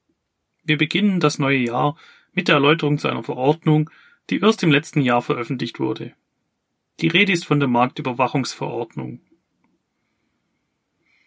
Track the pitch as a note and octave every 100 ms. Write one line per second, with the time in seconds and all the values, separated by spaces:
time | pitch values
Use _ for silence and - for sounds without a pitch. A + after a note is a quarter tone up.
0 | _ _ _ _ _ _ D#3 D3+ D#3+ F#3+
1 | G#3 F#3 D3+ D3 C#3 C3+ A#2+ B2 D3 D3+
2 | - - _ - - D3+ C#3+ D#3+ D3 D3
3 | C3+ B2 A2+ C3 C3+ D#3+ D#3+ D3+ D3+ -
4 | _ _ - C#3 G3+ A3 F3 C#3+ - D3+
5 | B2+ A#2+ - C3 A#2+ C3 B2+ - C3 B2+
6 | B2+ - _ _ _ _ _ _ _ -
7 | E3 F3+ G3+ F3 - D3 C3+ A#2+ B2+ -
8 | C3 A#2+ B2 C#3+ A#2+ - B2 A#2+ A#2 C#3
9 | B2+ B2 _ _ _ _ _ _ _ _
10 | _ _ _ _ _ _ _ _ _ _
11 | _ _